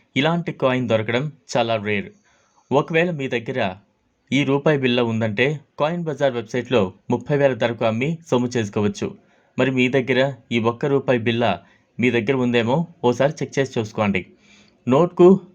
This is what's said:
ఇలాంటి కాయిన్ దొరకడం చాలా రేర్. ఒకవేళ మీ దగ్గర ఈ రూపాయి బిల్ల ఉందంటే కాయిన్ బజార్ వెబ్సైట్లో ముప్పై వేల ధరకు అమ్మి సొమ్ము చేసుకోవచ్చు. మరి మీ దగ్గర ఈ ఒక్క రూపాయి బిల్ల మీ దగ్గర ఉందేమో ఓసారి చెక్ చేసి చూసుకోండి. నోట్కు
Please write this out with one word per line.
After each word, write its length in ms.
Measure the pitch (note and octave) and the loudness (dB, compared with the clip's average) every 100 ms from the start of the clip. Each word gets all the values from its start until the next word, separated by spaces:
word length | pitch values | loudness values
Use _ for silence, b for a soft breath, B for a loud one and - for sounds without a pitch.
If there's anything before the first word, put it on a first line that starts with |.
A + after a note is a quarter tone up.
| B C3 | B -2
ఇలాంటి 320 | D3+ E3+ E3 D3 C3 | 0 -2 -4 -2 0
కాయిన్ 260 | B2+ A#2+ | 0 0
దొరకడం 320 | A2 A2 A#2 D3+ - _ C3+ | 0 0 -2 -4 -10 _ -2
చాలా 220 | A#2 A2+ G#2 | 0 -2 -2
రేర్. 220 | G#2 F#2 - b b b b _ C3 | -4 -4 -16 b b b b _ -2
ఒకవేళ 280 | D3 D#3+ F3+ D#3 | 0 0 0 -2
మీ 60 | C3+ A#2+ | -4 -4
దగ్గర 360 | A2 B2+ G2+ F#2 _ _ _ _ _ | -4 -4 -4 -6 _ _ _ _ _
ఈ 100 | C3 C3+ | 0 2
రూపాయి 260 | C#3 D#3 D3 C3 | 2 2 2 0
బిల్ల 160 | B2 A#2 | 0 0
ఉందంటే 360 | A2+ A2+ G#2 C3 D3+ - - | 0 -2 0 0 -2 -10 -4
కాయిన్ 260 | D3 F3 D#3+ | -4 -2 -6
బజార్ 300 | C3+ C#3 A#2+ | -2 -2 -2
వెబ్సైట్లో 440 | A2 B2 A#2 B2 F#2 - - | -6 -6 0 0 0 -4 -6
ముప్పై 240 | A#2+ B2 D3 | -6 -2 2
వేల 120 | C#3 A#2+ A#2+ | 2 2 -2
ధరకు 200 | A#2 A#2 | 0 -2
అమ్మి 180 | A2 C#3+ E3 - | -2 -4 -6 -2
సొమ్ము 180 | B2+ B2 B2 | -2 0 -2
చేసుకోవచ్చు. 520 | G2+ A2 G#2 G2+ G#2+ - b b b - | -2 -2 -2 -2 -10 -10 b b b -2
మరి 120 | C3 C3 | 0 2
మీ 80 | B2+ C3+ | 2 2
దగ్గర 220 | A#2+ B2+ C#3 C3 _ A#2 | 0 0 0 -4 _ -2
ఈ 40 | A2+ | 0
ఒక్క 140 | A2+ D3 C#3 | -2 0 0
రూపాయి 260 | C#3 B2 A2 | 0 0 0
బిల్ల 160 | A#2 A#2 E2+ b b b - | 0 0 -2 b b b -2
మీ 80 | B2 | 0
దగ్గర 220 | A#2 G#2 C3+ | 2 0 0
ఉందేమో 320 | B2 A#2+ A2+ C#3+ E3 - B2 | 0 0 2 0 -2 -2 -2
ఓసారి 260 | B2 C#3 D3+ | 2 0 -2
చెక్ 120 | C#3+ - | -6 -4
చేసి 160 | C3+ B2 | -2 -4
చూసుకోండి. 440 | A2 - G#2 F#2+ - _ b b b b - | -6 -2 0 0 -4 _ b b b b 0
నోట్కు 340 | C3+ F3 - F3+ G3 - | 2 2 6 6 6 2